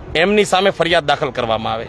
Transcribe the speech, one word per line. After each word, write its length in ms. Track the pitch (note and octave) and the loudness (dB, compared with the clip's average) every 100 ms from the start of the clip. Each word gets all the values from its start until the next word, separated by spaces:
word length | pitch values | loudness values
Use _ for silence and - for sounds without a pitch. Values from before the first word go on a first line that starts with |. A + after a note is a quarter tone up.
| - D3+ | -6 0
એમની 300 | F#3 G#3 G3+ | 2 2 2
સામે 240 | F#3 G3 | 2 2
ફરિયાદ 360 | - E3 E3+ D3 | 0 0 0 2
દાખલ 240 | C#3+ C#3+ | -2 -2
કરવામાં 440 | A#2+ A#2 A2 A2 | -4 -2 -2 -2
આવે. 120 | A2+ | -6